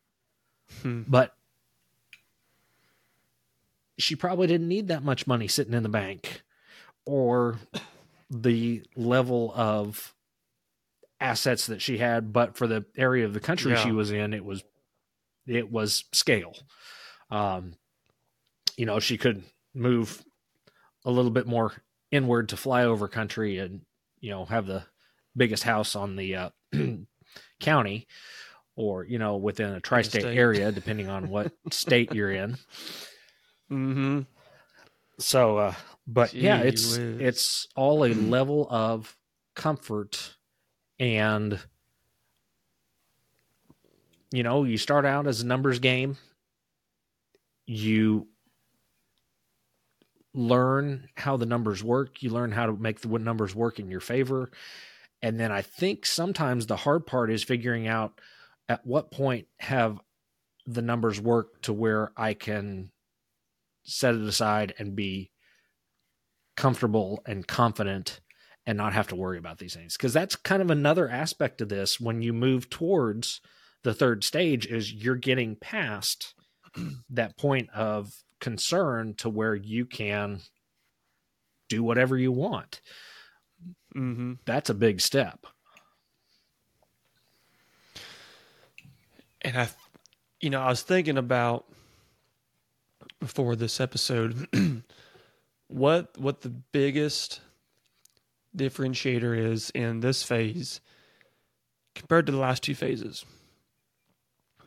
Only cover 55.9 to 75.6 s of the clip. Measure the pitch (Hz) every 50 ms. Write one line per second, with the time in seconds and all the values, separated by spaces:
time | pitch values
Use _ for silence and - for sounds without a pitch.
55.9 | 208 - - - - - 165 190 190 - 156 131 123 120 113 110 107 90 - 143
56.9 | 147 170 - - - 127 117 110 113 107 - - 127 120 113 123 117 117 113 110
57.9 | 113 110 110 104 - - - - - - - _ _ _ _ - 117 - - 123
58.9 | 123 156 147 - - - 139 135 127 110 - - _ - - - 135 127 117 110
59.9 | 104 - - _ _ _ _ _ _ _ _ _ _ _ _ 131 117 120 117 117
60.9 | 120 120 117 113 104 104 107 117 117 117 110 - _ _ - - 107 107 113 110
61.9 | 107 107 107 104 - - 113 110 104 - - 110 107 104 101 104 98 95 95 95
62.9 | - _ _ _ _ _ _ _ _ _ _ _ _ _ _ _ _ _ _ -
63.9 | - - - 123 117 113 107 107 98 - 117 107 107 107 104 95 - - 104 101
64.9 | 98 104 101 98 95 98 95 - _ _ _ _ _ _ _ _ _ _ _ _
65.9 | _ _ _ _ _ _ _ _ _ _ _ _ _ - - 135 123 - 127 110
66.9 | 104 110 98 95 104 - - - 104 95 87 - - - 120 117 107 - 107 98
67.9 | 98 98 90 - - - _ _ _ _ _ _ - _ _ 120 110 104 104 107
68.9 | 98 110 104 - 92 90 95 92 92 85 85 82 85 - 92 87 - 85 82 85
69.9 | - - - 127 117 156 185 196 - - - - 190 196 190 175 156 147 143 147
70.9 | 160 185 165 120 120 127 156 160 - - 151 120 - - 117 104 101 98 98 98
71.9 | - - 120 117 113 117 113 117 117 117 123 131 131 127 117 - - - 170 170
72.9 | 196 165 127 110 104 113 117 - - - - _ _ _ _ _ _ _ - 123
73.9 | 107 - 143 127 117 101 - - - 151 180 165 143 120 107 107 120 113 104 104
74.9 | 110 104 107 123 131 123 120 131 127 131 120 110 107 -